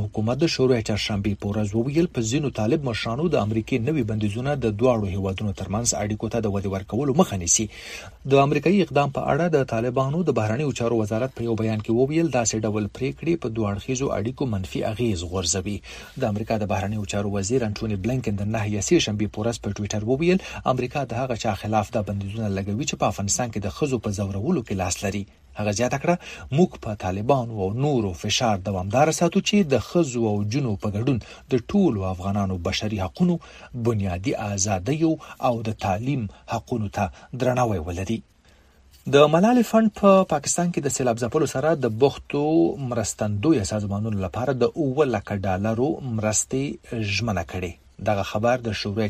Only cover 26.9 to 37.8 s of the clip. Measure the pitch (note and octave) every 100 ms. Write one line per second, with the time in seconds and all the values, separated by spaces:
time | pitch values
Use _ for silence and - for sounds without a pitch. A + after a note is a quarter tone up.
26.9 | G#2 F#2 F#2+ A#2+ C#3 A#2 A2+ F#2+ A2+ D3
27.9 | C3 G2+ F2 G#2 - A#2+ G2+ F#2+ F#2+ G2
28.9 | A#2+ D#3 D#3 E3+ G3 - G#3 E3 B2+ -
29.9 | F3 D3+ A#2+ A2+ G2+ G#2 C3 C3 F#2+ G#2+
30.9 | G2 B2+ B2 - - - B2+ - G3+ F3+
31.9 | G#2+ F#2+ F2+ G2 G2+ G2 F#2 F2+ - G#2+
32.9 | G#2+ F2+ - F3+ E3+ - - - B2 A2+
33.9 | A2 G2 F2+ A2+ - G#2+ G2+ G2+ F#2+ F#2
34.9 | D3+ D#3+ D#3 - - C3 A#2 A2 G#2+ A#2+
35.9 | F#2 B2+ C#3+ G#2 - - A#2 - B2 G2+
36.9 | - G2 - - B2 C3 B2 A#2+ F#2+